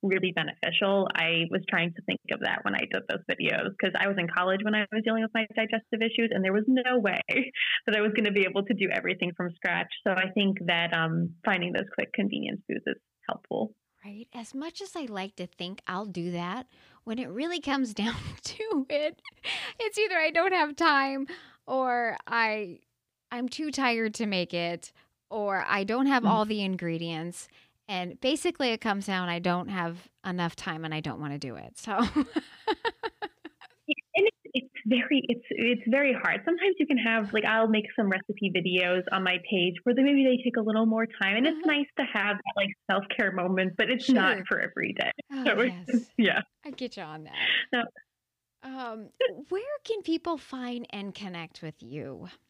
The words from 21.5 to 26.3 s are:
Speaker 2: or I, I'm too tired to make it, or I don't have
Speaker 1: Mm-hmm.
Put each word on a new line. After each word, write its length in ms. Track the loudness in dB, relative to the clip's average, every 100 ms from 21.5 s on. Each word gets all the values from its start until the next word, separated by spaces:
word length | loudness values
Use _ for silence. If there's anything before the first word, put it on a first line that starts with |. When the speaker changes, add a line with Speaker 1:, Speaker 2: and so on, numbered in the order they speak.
| -20 -4
Speaker 2:
or 500 | 0 2 2 0 -4 -4
I, 520 | 0 2 0 -6 -10 _ _ _ _ _
I'm 180 | -6 -4
too 220 | -4 -6
tired 420 | 0 0 2 -2 -2
to 100 | -2
make 260 | 0 -2
it, 380 | -2 -2 -4 -10 _ _ _ _
or 340 | -4 -2 0 0
I 160 | 0
don't 220 | 0 2 4
have 160 | 4
Speaker 1:
Mm-hmm. 80 | 4